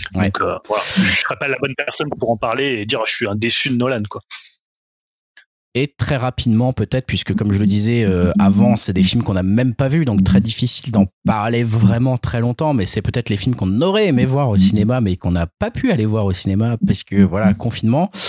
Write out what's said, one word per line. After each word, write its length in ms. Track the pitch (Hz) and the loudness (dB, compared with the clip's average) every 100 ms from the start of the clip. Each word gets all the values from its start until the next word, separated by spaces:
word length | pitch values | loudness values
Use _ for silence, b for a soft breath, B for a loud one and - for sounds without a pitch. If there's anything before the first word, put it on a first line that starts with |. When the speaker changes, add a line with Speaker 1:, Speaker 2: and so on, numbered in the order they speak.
| B | B
Speaker 1:
Ouais. 100 | 92 90 | -2 -2
Speaker 2:
Donc, 140 | - | -2
euh, 160 | 92 90 - | -4 -6 -4
voilà, 140 | 107 - 190 | -4 -2 0
je 140 | 190 | 0
serais 260 | - - - | 0 -4 -4
pas 120 | 139 | -4
la 100 | 135 | -4
bonne 140 | 135 131 | -4 -4
personne 320 | 147 - 151 - | -6 -6 -6 -4
pour 120 | 117 | -2
en 80 | 113 | -2
parler 260 | 120 120 139 113 | -2 -2 -2 -2
et 60 | 104 | -2
dire 140 | 127 | -2
je 80 | 110 | -2
suis 140 | - 107 | -2 -2
un 60 | |
déçu 340 | 104 117 - 139 | -2 -2 0 0
de 60 | |
Nolan, 280 | 120 127 120 104 | 0 0 -2 -6
quoi. 140 | 117 - B B B _ _ _ _ _ _ _ - B _ _ 123 | -10 -14 B B B _ _ _ _ _ _ _ -20 B _ _ -4
Speaker 1:
Et 100 | 147 - | -4 -2
très 180 | - 135 | -2 -2
rapidement, 560 | 127 - 117 110 127 | -2 -2 0 2 2
peut-être, 320 | - 101 127 | -2 -2 -4
puisque 300 | - 92 - | -2 -4 -2
comme 180 | 104 104 | -2 0
je 60 | 98 | 2
le 80 | 101 | 2
disais, 360 | 104 110 120 | 2 0 0
euh, 300 | 101 90 90 - | 2 2 2 2
avant, 380 | 98 98 120 117 | 2 4 4 2
c'est 180 | - | 0
des 80 | 92 | 0
films 200 | 92 120 | 2 0
qu'on 120 | 110 | 0
n'a 80 | 95 | 0
même 320 | 95 110 127 | 0 2 0
pas 140 | 110 135 | 0 0
vus, 180 | 160 135 | 0 2
donc 180 | 95 | 2
très 160 | 95 95 | 4 2
difficile 500 | 113 - 123 - 131 | 2 -2 -2 -2 0
d'en 140 | 110 98 _ - | 0 0 _ -2
parler 380 | 107 113 117 | 0 0 0
vraiment 520 | 117 113 113 117 131 123 | 0 4 4 4 0 -2
très 240 | - 120 | -2 -2
longtemps, 320 | 120 120 156 | -2 0 0
mais 140 | 131 92 | 0 0
c'est 160 | 107 | -2
peut-être 260 | 104 120 - | -4 -4 -2
les 80 | 101 | -2
films 180 | 127 123 | -2 -2
qu'on 260 | 92 107 | 0 0
aurait 240 | 185 208 202 | 2 2 2
aimé 180 | 123 | 2
voir 240 | 131 139 131 | 2 2 2
au 80 | 101 | 4
cinéma, 460 | 95 107 104 127 | 4 4 2 2
mais 140 | 98 90 | 0 -2
qu'on 140 | 90 | -2
n'a 140 | 87 85 | 0 -2
pas 240 | - 208 | -4 -6
pu 200 | - 262 | -2 0
aller 140 | 147 107 | 0 0
voir 180 | 110 | 0
au 80 | 98 | 0
cinéma, 460 | 92 98 98 117 113 196 | -2 -2 0 0 0 0
parce 180 | - | -2
que, 120 | - 98 | 0 4
voilà, 300 | 95 98 98 | 4 4 2
confinement. 580 | 98 117 - 110 139 190 B | 0 -4 -2 0 0 0 B